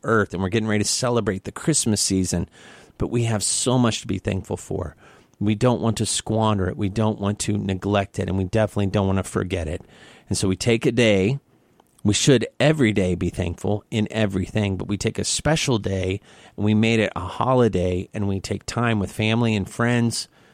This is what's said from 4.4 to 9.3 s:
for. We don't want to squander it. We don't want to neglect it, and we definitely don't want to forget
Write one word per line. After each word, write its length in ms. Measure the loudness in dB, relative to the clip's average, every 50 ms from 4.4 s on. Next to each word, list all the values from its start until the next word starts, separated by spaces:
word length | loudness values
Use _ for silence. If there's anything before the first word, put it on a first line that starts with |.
| -4 -6 -8
for. 400 | -8 -6 -6 -6 -6 -6 -8 -10 -14 -20 -20 -20 -20 _ _ _ -2
We 140 | 0 0 2
don't 260 | 2 2 2 2 2
want 160 | 0 0 0 0
to 80 | -2
squander 600 | -2 -2 -4 -4 -2 0 0 2 2 2 0 0 -2
it. 100 | -2 -2
We 100 | -4 -2
don't 320 | -2 0 0 0 0 0
want 200 | -2 -4 -4 -2
to 180 | -2 -2 -2 -2
neglect 600 | -2 -2 -4 -2 0 0 0 0 0 -2 -4 -6
it, 100 | -4 -2
and 80 | -2 -2
we 60 | -2
definitely 420 | 0 0 0 0 0 0 -2 -2
don't 220 | 0 0 0 2 2
want 100 | 0 0
to 60 | -2
forget 440 | -2